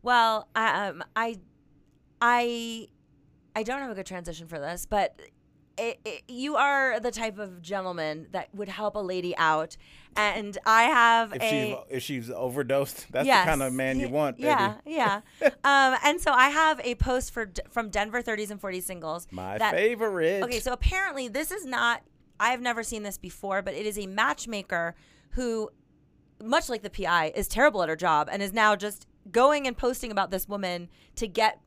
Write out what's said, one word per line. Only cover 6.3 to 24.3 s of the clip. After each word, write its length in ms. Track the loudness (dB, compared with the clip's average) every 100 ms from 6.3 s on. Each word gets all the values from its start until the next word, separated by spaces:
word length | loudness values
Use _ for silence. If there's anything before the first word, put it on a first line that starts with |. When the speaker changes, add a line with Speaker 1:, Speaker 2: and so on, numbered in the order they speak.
| -8 -2 2
Speaker 1:
are 440 | 2 2 0 0
the 100 | -4
type 280 | -4 -8 -8
of 220 | -14 -14
gentleman 680 | -8 -6 -4 -4 -4 -6 -8
that 160 | -10 -10
would 140 | -10 -10
help 260 | -4 -4 -4
a 40 |
lady 340 | -4 -4 -4 2
out, 400 | 2 2 -2 -10 -20 -20 -8 0
and 400 | 0 0 -8 -2
I 200 | 4 6
have 500 | 6 8 8 6 2
Speaker 2:
If 80 | -2
Speaker 1:
a 80 | 0
Speaker 2:
she's, 260 | 0 0 -4 -6 -6
if 60 |
she's 280 | -4 -6 -6
overdosed, 760 | -4 -4 -2 0 0 0 -6 -6
that's 160 | -2 4
Speaker 1:
Yes. 180 | 6
Speaker 2:
the 60 | 6
kind 120 | 2
of 100 | 0
man 260 | 0 0 0
you 80 | 0
Speaker 1:
Y-, 40 |
Speaker 2:
want, 240 | 0 0 0
baby. 100 | 2
Speaker 1:
yeah, 280 | 2 2 -2 -8
yeah. 340 | 0 0 0 -6 0
Speaker 2:
<laughs> 100 | 0 2
Speaker 1:
Um, 320 | 4 6 6 4
and 160 | 2 2
so 100 | 2
I 180 | 6 6
have 300 | 6 4 2
a 100 | -4 -2
post 360 | 0 0 -2
for 140 | -8 -8
D-, 160 | -10 -6
from 180 | -6 -4
Denver 340 | -4 -2 -4
thirties 280 | -4 -4 -6
and 80 | -8
forties 260 | -6 -6 -8
singles 400 | -8 -8 -8 -8
Speaker 2:
My 260 | -10 -6 0
Speaker 1:
that 140 | 0
Speaker 2:
favorite. 680 | 2 2 0 -2 0 0 0
Speaker 1:
Okay, 160 | -2 -4
so 120 | -4
apparently 540 | 0 2 2 -2 -4 -4
this 220 | -4 -4
is 140 | -8
not, 380 | -6 0 0 0 _ _ _ _
I've 220 | 0 0
never 220 | -2 -4
seen 180 | -6 -8
this 160 | -8 -10
before, 420 | -14 -12 -4 -4
but 120 | -4
it 120 | -6 -6
is 120 | -6
a 80 | -6
matchmaker 880 | 0 0